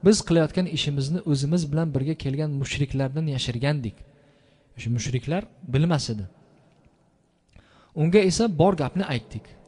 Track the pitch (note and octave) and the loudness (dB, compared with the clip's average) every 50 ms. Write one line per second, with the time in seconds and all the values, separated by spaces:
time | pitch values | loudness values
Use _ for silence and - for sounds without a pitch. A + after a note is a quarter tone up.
0 | - G3 G#3+ - - - E3 E3 D#3 D3+ - F#3 F3+ - D#3+ C#3 - D3 C#3+ C#3 | 4 4 4 4 4 2 4 4 4 2 0 -2 -2 -2 -2 -2 -2 -2 -2 -2
1 | C3+ C#3+ E3+ E3+ - D#3+ C#3+ C3 C#3+ D3 E3+ F3+ D#3 C#3 C#3+ D#3+ E3+ D#3 C#3 C3+ | -2 -2 -2 -2 0 0 0 0 0 0 0 0 0 0 -2 -2 0 0 0 -2
2 | C3+ D#3 D#3 - - C3+ C3+ D3+ D#3 D3+ C#3+ C#3 C3+ - - C#3+ C#3+ - - C3+ | -2 -2 -4 -4 -4 -4 -4 -2 -2 -2 -2 -4 -4 -4 -2 -2 -2 -2 0 -2
3 | C3+ C3 C#3 D#3+ D#3+ D3+ C3+ B2+ - B2 A#2 A#2 C#3 C#3+ D3 C#3+ A#2 G#2 - - | -2 -2 -2 -4 -4 -4 -4 -4 -4 -4 -4 -2 0 0 0 0 -2 -6 -8 -12
4 | - - _ _ _ _ _ _ _ _ _ _ _ _ - A#2 - A2+ A#2+ A2+ | -18 -20 _ _ _ _ _ _ _ _ _ _ _ _ -14 -8 -4 -2 -2 -2
5 | - C3+ B2 B2 - C#3+ E3 G3 G#3+ - _ _ - B2 B2 C#3 D#3+ F3 D#3+ C3+ | -2 -2 -4 -4 -2 -2 -4 -4 -4 -8 _ _ -6 -2 0 2 4 4 2 0
6 | - - A2 G#2 F#2+ - _ _ _ _ _ _ _ _ _ _ _ _ _ _ | 0 -2 -6 -6 -8 -10 _ _ _ _ _ _ _ _ _ _ _ _ _ _
7 | _ _ _ _ _ _ _ _ _ _ - - - _ _ _ _ _ - D#3+ | _ _ _ _ _ _ _ _ _ _ -20 -20 -20 _ _ _ _ _ -2 0
8 | D#3 E3+ F#3 G#3+ F#3+ F#3 E3 - A#3 A3+ E3 C#3+ E3+ G3+ F#3 D#3 C3+ B2 - F#3 | 2 4 6 6 6 4 4 2 0 2 4 4 4 4 4 2 -2 -2 -2 -4
9 | - - C3 A#2 - - - G#2+ - - - - - | -2 -2 -4 -6 -6 -8 -14 -14 -14 -16 -20 -20 -20